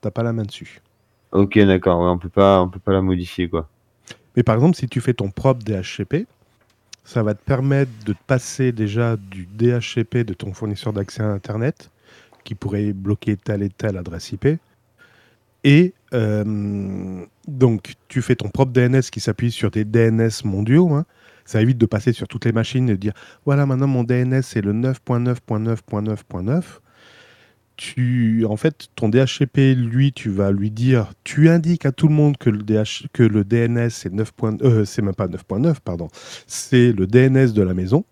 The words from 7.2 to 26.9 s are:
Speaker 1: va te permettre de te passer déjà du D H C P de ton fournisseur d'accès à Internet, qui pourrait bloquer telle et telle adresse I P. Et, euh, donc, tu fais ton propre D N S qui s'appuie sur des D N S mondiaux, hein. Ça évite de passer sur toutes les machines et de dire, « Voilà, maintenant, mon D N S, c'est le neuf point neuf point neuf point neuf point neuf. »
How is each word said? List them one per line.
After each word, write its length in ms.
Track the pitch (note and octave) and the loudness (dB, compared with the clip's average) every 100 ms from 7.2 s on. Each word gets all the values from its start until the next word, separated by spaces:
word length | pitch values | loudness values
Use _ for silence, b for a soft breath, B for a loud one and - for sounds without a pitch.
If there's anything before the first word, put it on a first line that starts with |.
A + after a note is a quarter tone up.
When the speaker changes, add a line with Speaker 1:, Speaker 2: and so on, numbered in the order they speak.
Speaker 1:
va 140 | G#2+ G#2 | -2 -4
te 80 | |
permettre 480 | - C3+ C3+ C#3 C3+ A2 G#2+ | -2 -2 0 0 -2 -4 -8
de 80 | |
te 100 | G2+ - | -8 -2
passer 460 | C3 - - B2+ | -4 -4 -4 -2
déjà 460 | A#2 G#2 G#2+ A#2 A2+ | -2 -4 -2 -2 -2
du 280 | G2 F#2+ F2+ | -8 -16 -16
D 260 | G#2 A#2+ | 0 0
H 220 | B2 A2+ | 0 -4
C 100 | - | -4
P 200 | A2 B2 | -2 -2
de 100 | A2 | -4
ton 200 | F#2+ - | -6 -10
fournisseur 400 | F#2+ G#2+ G2+ - | -8 -8 -6 -6
d'accès 280 | G#2 G2+ - | -6 -6 -6
à 80 | G#2+ | -4
Internet, 640 | G2 - G#2+ B2 - - _ b b b b | -4 -6 -4 -4 -6 -16 _ b b b b
qui 120 | - G2+ | -16 -10
pourrait 380 | G#2 G2+ G#2 | -6 -4 -4
bloquer 440 | G2 F#2+ G#2 - G#2 | -4 -4 -2 -2 -4
telle 240 | - G#2 | -4 -4
et 80 | G2+ | -4
telle 280 | - A2 F#2+ | -4 -6 -6
adresse 340 | F2 F2 - | -10 -12 -12
I 60 | G2+ | -4
P. 200 | C#3 E3 _ _ _ _ b b b b _ _ | -2 -2 _ _ _ _ b b b b _ _
Et, 300 | C#3+ C#3+ F3+ - _ | 4 6 4 0 _
euh, 1120 | B2 G#2+ G#2+ G#2+ G#2+ G2+ G2+ F#2+ F#2+ F#2 F#2 F2 _ - | -2 0 0 -2 -4 -4 -6 -6 -8 -10 -12 -14 _ -14
donc, 460 | C#3 B2+ A2 - - _ | 0 2 2 -6 -20 _
tu 160 | C3+ | -6
fais 120 | A#2 B2+ | 0 -2
ton 140 | G#2+ | -2
propre 220 | - C3+ | 0 2
D 100 | B2 | 4
N 140 | B2 C3 | 2 2
S 160 | B2+ | 0
qui 80 | - | -6
s'appuie 320 | - G#2 A#2+ | -6 -2 -4
sur 180 | A2+ G#2 | -2 -4
des 160 | A2 G#2+ | -2 0
D 140 | A#2 | 2
N 220 | A2+ A2+ | 4 4
S 220 | A2+ G#2+ | 0 -2
mondiaux, 500 | G#2+ G2 G#2+ C#3+ F3+ D3 | -6 -4 2 4 4 0
hein. 100 | E3+ b b b _ | -4 b b b _
Ça 140 | A2 | 0
évite 160 | A2+ B2+ | 2 2
de 80 | A2+ | 2
passer 260 | G#2 B2 | 2 -2
sur 140 | A2+ - | -2 -6
toutes 180 | A2+ A#2 | -6 -2
les 60 | |
machines 360 | A2+ A2+ C3 B2+ | -2 -2 -2 0
et 20 | |
de 60 | G2 | -2
dire, « 160 | G#2 - B B - | -4 -8 B B -2
Voilà, 200 | C#3+ C#3 | 0 0
maintenant, 220 | B2+ C#3 | 0 0
mon 160 | C3 | 0
D 100 | A#2 | 0
N 200 | B2 B2+ | 0 0
S, 160 | C3 C3 | -2 -2
c'est 120 | A#2 | -4
le 100 | G2+ | -2
neuf 280 | G#2+ B2+ C3 | -2 -2 -4
point 200 | - A#2+ | -4 -2
neuf 200 | B2 A#2+ | 0 -4
point 180 | - G#2+ | -4 -4
neuf 240 | A2 A2+ | -2 -4
point 220 | - G#2 | -4 -6
neuf 200 | G#2+ G#2+ | -4 -6
point 200 | - F#2+ | -8 -8
neuf. » 360 | F#2 D#3 E3+ - b | -4 -4 -4 -14 b